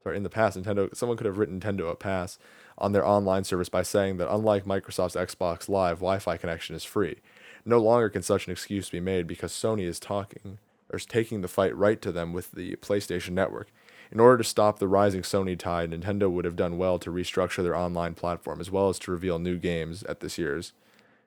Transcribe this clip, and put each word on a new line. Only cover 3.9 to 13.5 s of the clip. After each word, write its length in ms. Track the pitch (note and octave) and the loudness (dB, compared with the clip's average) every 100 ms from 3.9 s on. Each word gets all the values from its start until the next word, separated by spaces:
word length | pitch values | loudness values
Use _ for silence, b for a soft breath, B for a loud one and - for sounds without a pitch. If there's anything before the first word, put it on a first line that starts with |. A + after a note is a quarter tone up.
| G#2 G2 F#2 | 0 0 0
that 160 | F2 | -2
unlike 320 | G#2 A2 G2+ G2 | 0 2 2 0
Microsoft's 500 | G2 - - F2+ F2 | -4 -4 -2 -2 -2
Xbox 540 | F2+ - F2+ E2+ - | -6 -2 -2 -2 -2
Live, 280 | G2 F2+ E2+ | 0 2 0
Wi-Fi 400 | F#2 G2 - E2+ | 0 0 -2 -4
connection 380 | F2 E2 - D#2+ | -4 -6 -8 -12
is 80 | |
free. 340 | - G#2+ E2+ - B B B B | -4 0 0 -2 B B B B
No 140 | - A#2 | 2 4
longer 320 | A2 A#2+ A2 | 6 4 4
can 140 | G2+ | 0
such 240 | - G2 - | 0 0 0
an 40 | |
excuse 380 | F2+ - G2+ F2+ | -8 -4 -6 -4
be 100 | F2+ | -4
made 280 | F2+ F#2+ E2+ | -2 0 -2
because 240 | F2+ F2 | -6 -8
Sony 320 | - A2+ A2 | -4 -2 -2
is 160 | F2+ E2 | -2 -6
talking, 580 | - G2+ G2+ - G2+ F#2+ _ _ - | -4 -4 -6 -10 -16 -18 _ _ -12
or 60 | G2 | -10
is 80 | - | -2
taking 360 | A#2+ A2+ G#2+ | -2 0 -2
the 60 | F2+ | -2
fight 300 | - F#2+ A1+ | 2 2 4
right 240 | G2+ A2 | 2 2
to 100 | G#2 | -2
them 220 | E2+ E2+ | -4 -4
with 180 | F2 - | -6 -8
the 220 | - F2+ F#2 | -10 -10 -8
PlayStation 560 | - G2+ - F2+ F2+ | -2 -2 -2 -4 -2
Network. 380 | F2+ F#2 | 0 0